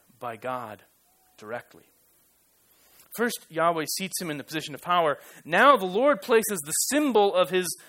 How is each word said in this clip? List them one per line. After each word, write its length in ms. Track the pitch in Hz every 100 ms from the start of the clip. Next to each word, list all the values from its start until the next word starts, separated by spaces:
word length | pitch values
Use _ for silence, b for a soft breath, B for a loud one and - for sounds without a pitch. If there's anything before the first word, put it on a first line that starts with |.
| _ _
by 180 | 120 110
God 480 | 123 127 110 104 _ _ _ _ _ -
directly. 540 | 107 120 - 80 _ _ _ _ _ _ _ _ _ b b b b -
First, 280 | 233 - -
Yahweh 360 | 160 170 165 143 -
seats 220 | 190 -
him 100 | 175
in 80 | 147
the 60 |
position 300 | - 156 151 135
of 40 |
power. 380 | 175 180 156 135 B B
Now 320 | - 175 269 247
the 80 |
Lord 380 | 190 196 285 285
places 380 | - 254 208 190
the 120 | 143
symbol 640 | - - 285 294 214 202
of 160 | 185 160
his 160 | 185 175 -